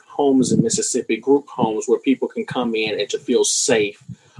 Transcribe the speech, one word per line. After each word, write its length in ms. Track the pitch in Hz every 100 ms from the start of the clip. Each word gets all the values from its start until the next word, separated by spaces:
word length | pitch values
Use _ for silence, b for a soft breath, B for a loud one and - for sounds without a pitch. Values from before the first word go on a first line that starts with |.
| -
homes 460 | - 143 135 120
in 100 | 110
Mississippi, 540 | 113 113 107 127 - 113
group 320 | - 143 -
homes 380 | - 113 107 107
where 120 | 110
people 300 | - 127 117
can 160 | -
come 300 | 110 131 120
in 260 | 110 107 -
and 80 | 101
to 100 | -
feel 260 | - 120
safe. 600 | 104 - - 117 104 - - B B